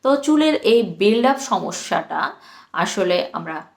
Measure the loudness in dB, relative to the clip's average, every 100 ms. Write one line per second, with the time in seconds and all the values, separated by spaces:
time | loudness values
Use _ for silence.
0 | 2 2 2 2 2 2 4 2 2 2
1 | 2 4 2 0 -2 -4 -4 -10 -4 -4
2 | -2 -4 -6 -8 -20 -20 -10 -4 -4 -2
3 | 0 0 -2 -8 -10 -12 -14